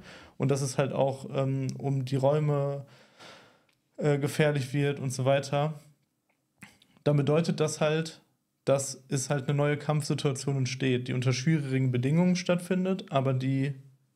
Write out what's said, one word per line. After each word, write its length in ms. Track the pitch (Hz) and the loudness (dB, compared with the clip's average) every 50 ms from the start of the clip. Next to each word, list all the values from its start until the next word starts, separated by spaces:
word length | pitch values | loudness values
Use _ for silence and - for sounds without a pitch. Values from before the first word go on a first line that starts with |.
| - - - - - - - - | -6 -16 -20 -20 -20 -18 -6 -2
Und 140 | 135 135 | 0 0
dass 100 | 143 131 | 2 0
es 160 | 143 131 - - | 0 -2 0 0
halt 160 | 143 127 - | 0 0 0
auch, 320 | 135 135 139 131 135 - - 139 | 0 0 0 -2 -4 -8 -6 -4
ähm, 340 | 139 135 135 135 135 135 131 131 131 | -2 0 0 0 -2 -2 -4 -4 -4
um 280 | 135 139 139 135 131 | -4 -2 -2 -2 -2
die 100 | 123 139 | -2 0
Räume, 680 | 131 139 139 147 151 151 147 147 143 139 143 139 139 135 - - - - _ _ - - - - - - - _ _ _ _ _ _ _ _ _ - | 2 2 2 2 2 2 0 0 0 0 -2 -4 -8 -10 -14 -20 -20 -20 _ _ -20 -20 -20 -20 -20 -20 -20 _ _ _ _ _ _ _ _ _ -2
äh, 200 | 208 151 143 143 | 0 0 2 2
gefährlich 560 | 139 135 - - 156 151 147 143 127 - - | 0 -2 0 2 2 2 2 0 -2 -2 -2
wird 260 | 147 143 143 143 139 | 0 0 0 -2 -2
und 120 | 131 131 | -4 -6
so 140 | 131 - 127 | -4 0 2
weiter. 540 | 131 139 139 139 - - 143 147 156 156 - - - _ _ _ _ _ _ _ _ _ _ _ _ _ _ - - - _ _ _ _ _ - | 2 2 2 0 0 -2 0 0 -2 -4 -8 -14 -20 _ _ _ _ _ _ _ _ _ _ _ _ _ _ -20 -20 -20 _ _ _ _ _ 0
Dann 140 | 151 147 143 | 2 2 4
bedeutet 420 | 139 127 147 160 170 180 175 - | 4 4 2 2 2 2 0 0
das 220 | 151 151 - - | 0 -2 0 0
halt, 400 | 160 151 156 160 160 160 - - _ _ _ _ _ _ _ _ _ | 0 2 2 0 -2 -4 -8 -16 _ _ _ _ _ _ _ _ _
dass 380 | - 139 - - - - - - - | 0 2 2 0 -4 -10 -12 -8 -4
es 200 | 147 135 123 - | -4 -2 -2 -2
halt 180 | 147 143 127 - | -2 -2 0 0
eine 100 | 147 139 | 0 2
neue 200 | 147 147 147 147 | 2 2 0 0
Kampfsituation 800 | - - 151 151 143 - 156 143 - 147 131 127 - 143 139 135 | 0 0 0 0 0 0 -2 0 0 0 -2 -2 -2 -2 -2 0
entsteht, 500 | 131 127 - - 135 131 127 123 127 - | -2 -2 -2 -2 0 0 0 0 0 -2
die 60 | 127 | -4
unter 200 | 127 120 131 123 | -2 0 0 0
schwierigen 580 | 123 - 165 160 156 139 135 131 131 131 131 | 0 2 2 2 2 0 0 0 0 2 2
Bedingungen 440 | 123 123 123 135 147 165 180 180 180 | 2 2 2 2 4 4 4 4 2
stattfindet, 760 | 175 - - 175 170 170 - 190 185 180 185 190 185 - - | 2 2 0 0 0 0 -2 -2 0 0 0 -2 -2 -4 -2
aber 220 | - 139 131 135 135 | 0 0 2 2 0
die, 420 | 127 131 131 135 135 135 139 135 - - - - _ _ _ _ | 0 0 0 0 0 0 -2 -4 -6 -12 -20 -20 _ _ _ _